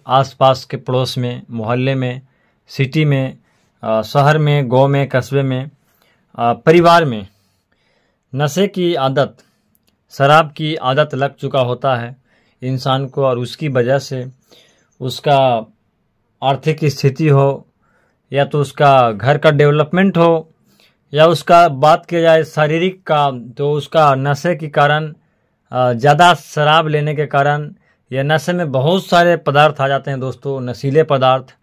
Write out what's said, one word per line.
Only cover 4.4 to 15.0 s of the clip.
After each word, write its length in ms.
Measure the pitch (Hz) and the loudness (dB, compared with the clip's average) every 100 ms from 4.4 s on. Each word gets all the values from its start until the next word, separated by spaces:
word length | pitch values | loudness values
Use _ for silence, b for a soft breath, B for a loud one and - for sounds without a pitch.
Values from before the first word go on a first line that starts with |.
| 147 147 127 | 2 0 0
गांव 160 | 127 139 | 2 2
में, 180 | 139 135 | 0 -2
कस्बे 340 | 127 - 139 | -4 -2 -2
में, 280 | 135 127 143 _ _ _ _ _ _ - | -2 -6 -10 _ _ _ _ _ _ -4
आ, 140 | 120 | -2
परिवार 500 | 117 160 175 170 170 | 0 2 4 4 4
में 220 | 151 107 95 _ _ _ _ _ _ _ _ _ _ | 2 -6 -12 _ _ _ _ _ _ _ _ _ _
नशे 340 | 131 147 185 196 | -4 -2 -2 -2
की 260 | 190 175 160 | -2 -2 0
आदत, 400 | 135 147 123 - _ _ _ _ _ _ _ | 0 0 -2 -6 _ _ _ _ _ _ _
शराब 360 | - 139 151 156 | 0 4 4 2
की 220 | 151 156 156 | -4 -8 -4
आदत 300 | 127 135 147 | -2 0 -2
लग 200 | 131 139 - | -2 -6 -6
चुका 240 | 139 135 | -4 -2
होता 320 | 123 120 139 120 | -2 -2 -2 -4
है 200 | 117 131 _ _ _ _ | -6 -16 _ _ _ _
इंसान 440 | 127 131 135 135 135 | -8 -6 -4 -4 -4
को, 180 | 139 | -4
और 140 | 135 123 | -2 -2
उसकी 300 | 123 - 156 | -6 -8 -4
वजह 280 | 127 120 135 | -2 0 -2
से 240 | - 131 127 - b b b b b b | -4 -12 -12 -18 b b b b b b